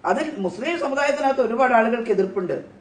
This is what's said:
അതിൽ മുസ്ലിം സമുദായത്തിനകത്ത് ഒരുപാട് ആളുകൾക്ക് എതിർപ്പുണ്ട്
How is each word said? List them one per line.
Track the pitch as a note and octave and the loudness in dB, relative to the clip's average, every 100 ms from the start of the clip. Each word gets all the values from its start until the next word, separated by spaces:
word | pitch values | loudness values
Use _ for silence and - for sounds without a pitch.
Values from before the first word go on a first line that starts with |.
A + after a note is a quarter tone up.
അതിൽ | E3+ A3+ D#4 G#3 | 0 -2 -2 -4
മുസ്ലിം | F#3 G#3 C#4+ E4+ | -6 -4 -4 -2
സമുദായത്തിനകത്ത് | C4 C4+ C#4+ D4 C#4 C4+ | -2 0 0 2 0 0
ഒരുപാട് | A3+ A#3 B3+ | 0 2 4
ആളുകൾക്ക് | A#3 A3+ A#3 A3+ | 4 4 0 0
എതിർപ്പുണ്ട് | F#3+ F#3+ G3+ F3 B2+ - - | 0 0 -2 -4 -6 -8 -20